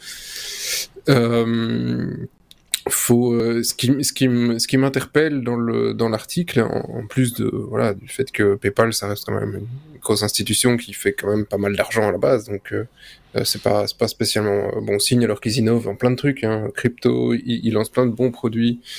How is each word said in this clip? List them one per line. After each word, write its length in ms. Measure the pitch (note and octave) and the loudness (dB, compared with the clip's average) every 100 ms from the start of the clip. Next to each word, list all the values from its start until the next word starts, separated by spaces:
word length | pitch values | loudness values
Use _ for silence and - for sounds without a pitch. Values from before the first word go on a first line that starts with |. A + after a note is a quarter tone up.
| - - - - - - - - - - - | -18 -16 -14 -12 -12 -10 -6 -6 -8 -6 2
Euh, 1040 | C3+ A#2 A#2 A#2 A#2 A2+ A#2 A#2+ A#2+ F2+ - - _ _ - _ - - | 4 4 2 2 0 0 -2 -2 -2 -4 -6 -10 _ _ -20 _ -6 -2
faut, 460 | - - A#2+ B2 | 0 4 4 4
euh, 300 | A#2 A2+ A#2 | 2 2 0
ce 100 | A#2+ | -2
qui, 300 | - B2 C#3 | 0 2 2
ce 100 | C#3 | 0
qui 120 | - C3 | 2 2
m-, 340 | A#2+ A#2+ A#2 | 4 2 0
ce 80 | - | 2
qui 100 | C3 | 2
m'interpelle 680 | C3+ C3+ - D3 D#3 C#3+ | 2 0 0 2 2 0
dans 120 | A#2+ A#2+ | -2 -2
le, 400 | A#2 A#2 A2+ A2 | 0 2 0 0
dans 140 | A#2 | 0
l'article, 520 | A2 - - E3+ C3 | -2 -4 -4 0 2
en, 380 | A2+ A2+ - A#2 | 2 0 -4 -8
en 80 | G#2+ | -6
plus 260 | - B2+ | 0 0
de, 120 | A#2 G#2+ | 0 -2
voilà, 500 | G#2 G#2 A2 A#2 G2 | -2 -4 0 0 -2
du 120 | - | -6
fait 240 | - G#2 | -6 -4
que 220 | - G#2 | 0 2
PayPal, 400 | G2 G2+ G2+ A2+ | 2 0 2 2
ça 140 | A2 G2+ | 0 -4
reste 180 | G2+ - | -6 -4
quand 140 | G#2 | -4
même 160 | G#2 G2 | -4 -6
une 380 | G#2+ C3 - - | -10 -12 -16 -8
grosse 220 | - G#2 | -2 0
institution 560 | G#2 - G#2+ G#2+ B2 A#2+ | 0 -2 -2 2 2 2
qui 160 | - | -2
fait 200 | G2 G2+ | -4 -2
quand 160 | G2 G2 | -2 0
même 160 | G#2+ G#2 | -2 0
pas 120 | G2 | -2
mal 180 | G2+ G2+ | 0 0
d'argent 320 | - A2+ G#2 | 0 2 2
à 40 | |
la 80 | F2+ | 2
base, 260 | C#3 B2+ G#2 | 2 2 0
donc, 260 | G2+ - | -10 -6
euh, 140 | G#2 A2+ _ - - _ - | -6 -6 _ -20 -20 _ -4
euh, 80 | |
c'est 180 | - G#2+ | -2 0
pas, 240 | A2+ G#2 G2+ | 2 2 0
c'est 120 | - | -2
pas 100 | A2+ | -2
spécialement, 680 | - A2+ G#2+ G#2 G2+ G2+ A2 | -2 -2 0 2 0 0 -4
euh, 60 | |
bon 160 | G#2+ G2+ | -2 0
signe 260 | - A#2+ | 2 4
alors 160 | A2+ G#2 | 4 0
qu'ils 180 | A#2 B2 | -2 0
innovent 300 | A2 A#2 A2+ | 2 2 0
en 60 | |
plein 160 | G2+ B2 | -2 0
de 60 | B2 | 2
trucs, 280 | C#3+ C3+ | 0 0
hein, 260 | A2 A2 A2 | -2 -2 -4
crypto, 600 | - A#2+ A#2+ B2 B2 B2 A#2+ | -2 -2 0 0 2 2 0
ils, 260 | B2 A#2 | -2 -2
ils 100 | A#2 | 0
lancent 180 | G#2 A2 | 0 0
plein 160 | - B2+ | 2 2
de 40 | |
bons 200 | G#2+ B2+ | 2 0
produits, 480 | A#2+ A#2 A#2 A#2 A#2 - | 0 -4 0 0 0 -8